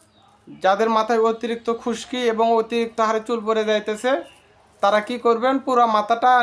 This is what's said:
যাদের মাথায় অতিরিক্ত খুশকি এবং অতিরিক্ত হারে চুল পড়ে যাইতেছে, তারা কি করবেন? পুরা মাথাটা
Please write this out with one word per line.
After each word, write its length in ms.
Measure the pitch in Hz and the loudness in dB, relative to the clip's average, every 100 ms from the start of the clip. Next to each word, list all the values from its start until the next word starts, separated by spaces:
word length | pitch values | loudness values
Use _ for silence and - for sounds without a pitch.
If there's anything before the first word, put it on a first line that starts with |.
| _ _ _ _ - - | _ _ _ _ -20 -4
যাদের 240 | 185 202 226 220 | 0 2 2 0
মাথায় 240 | 214 233 226 | 0 0 0
অতিরিক্ত 380 | 226 233 233 - 226 | 0 -6 -6 -6 -6
খুশকি 380 | 240 226 - 254 240 | -6 -6 -6 -4 -2
এবং 140 | 220 226 226 | 0 2 2
অতিরিক্ত 380 | 226 233 226 226 220 | 0 -2 -2 -2 -2
হারে 140 | 226 214 | -2 -2
চুল 120 | 233 214 | -4 -2
পড়ে 160 | 220 214 | -2 0
যাইতেছে, 420 | 214 214 208 247 302 - - _ _ _ _ | -2 -2 -4 -2 -2 -4 -18 _ _ _ _
তারা 180 | 202 214 208 | 0 0 0
কি 80 | 247 | -2
করবেন? 300 | 233 226 247 269 | 0 0 0 0
পুরা 200 | 269 247 233 214 | 0 2 4 2
মাথাটা 340 | 208 233 247 254 | 0 0 4 4